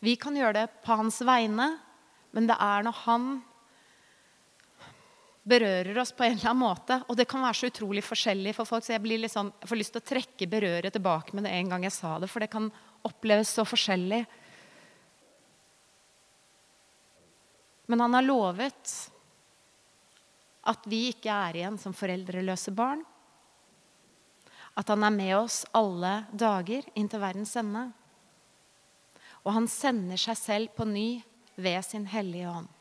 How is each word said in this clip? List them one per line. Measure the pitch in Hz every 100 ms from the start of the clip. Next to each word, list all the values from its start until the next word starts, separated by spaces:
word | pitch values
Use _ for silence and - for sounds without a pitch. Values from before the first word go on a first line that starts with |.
Vi | 208 240
kan | 285 285
gjøre | 247 208
det | 226 -
på | - 226
hans | 220 220
vegne, | 247 254 220 214 269 320 - - _ _ _ 214
men | 226
det | -
er | 208 202
når | 214 233 -
han | 233 247 269 240 - _ - - - _ _ _ _ _ _ - _ - - - - - _ -
berører | 247 220 185 185 208
oss | 254 -
på | 240
en |
eller | 226 240
annen | 254
måte, | 247 180 - 254 254
og | 233
det | 240
kan | 269
være | 262 226
så | 247
utrolig | - 208 202
forskjellig | 202 226 240 196 190 214
for | 226
folk, | 233
så | - 226
jeg |
blir | 214 226
litt | 220
sånn, | 220 202 -
jeg | -
får | 226
lyst | 214 233
til |
å | -
trekke | 262 - - 185
berøret | 214 202 170 180 214
tilbake | 190 160 160 196
med | 202
det | 180
en | 185
gang | 180 185
jeg | 196
sa | 170 160
det, | 185
for | 240
det | 214
kan | 220 214 - - - -
oppleves | - 220 208 220 -
så | 220
forskjellig. | 233 - 185 180 220 233 - - - - - - - _ _ _ _ _ _ _ _ _ _ _ _ _ _ _ _ _ _ _ _ _ _ _ _ _ _ _ _ -
Men | 233
han | 240 247
har | 262
lovet | 269 196 180 269 - - - - - _ _ _ _ _ _ _ _ _ _ _ _ _ _ -
at | 220 -
vi | 220 247
ikke | 226 220 208 185
er | 165
igjen | 180 214
som | 196 190
foreldreløse | 196 180 185 180 185 185 - 196
barn, | 247 294 320 - _ _ _ _ _ _ _ _ _ _ _ _ - - - -
at | 202
han | 208 214
er | 214
med | 190 190
oss | 226 - - 226
alle | 214 175 180 202 220
dager | 208 226 202 175 240 - -
inn | 208
til | 220
verdens | 202 185 214 247
ende, | 214 208 247 226 _ _ _ _ _ _ _ _ _ _ _ - - -
og | - 214
han | 226
sender | - 277 240 180 185
seg | - 226
selv | - 208 220 -
på | 220
ny | 202 220 240 - _ _ -
ved | 185 175 190
sin | 214 202
hellige | 214 196 175 175
ånd. | 170 165 -